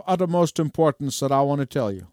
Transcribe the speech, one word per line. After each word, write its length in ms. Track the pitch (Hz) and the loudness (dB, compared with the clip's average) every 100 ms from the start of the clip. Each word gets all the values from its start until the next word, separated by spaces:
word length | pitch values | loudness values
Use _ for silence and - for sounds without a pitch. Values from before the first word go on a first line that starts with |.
| - | -2
uttermost 520 | 180 180 175 170 - | 0 2 2 2 0
importance 600 | 156 - 156 - 143 - | -2 2 0 2 -6 -2
that 120 | 135 | 0
I 100 | 139 | 2
want 180 | 139 143 | 2 0
to 60 | 131 | -2
tell 260 | 143 110 | -2 -2
you. 120 | 98 92 | -4 -12